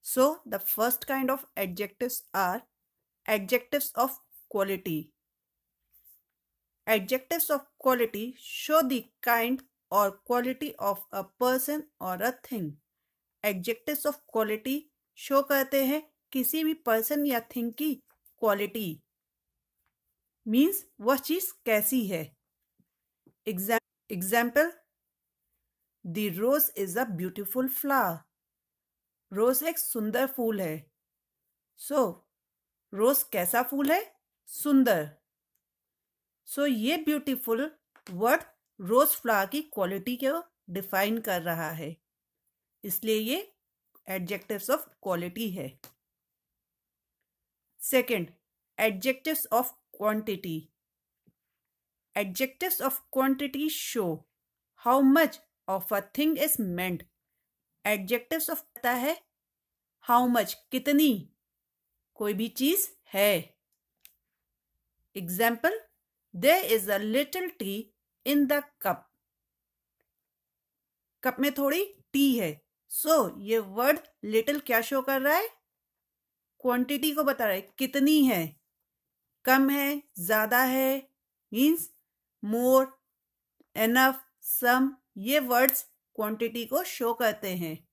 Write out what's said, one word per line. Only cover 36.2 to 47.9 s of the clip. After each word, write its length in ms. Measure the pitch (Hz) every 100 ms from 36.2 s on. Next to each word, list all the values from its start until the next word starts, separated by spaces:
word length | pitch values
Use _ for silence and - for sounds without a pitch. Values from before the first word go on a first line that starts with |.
| _ _ -
So, 200 | - 285
ये 300 | 226 233 330
ब्यूटीफुल 840 | 302 302 285 254 - 226 302 - _ _ -
वर्ड 320 | 175 226 330 - _ _ -
रोज 260 | 185 240 302
फ्लावर 420 | - 233 208 190
की 120 | 285
क्वालिटी 540 | 311 226 180 196 196
को 360 | 247 269 330 349 _ -
डिफाइन 520 | 180 190 190 208 226
कर 200 | 220 180
रहा 280 | 170 165 160
है, 280 | 165 156 160 _ _ _ _ _ _ _ _
इसलिए 320 | 202 180 220
ये 400 | 220 220 320 415 _ _ _ _ _ -
adjectives 600 | 190 175 202 - 208 214
of 100 | 302
quality 720 | - _ 196 175 175 190 226
है। 280 | 180 139 - - _ _ _ _ _ _ _ _ _ _ _ _ _ _ _ _ _ _ _
सेकंड, 540 | -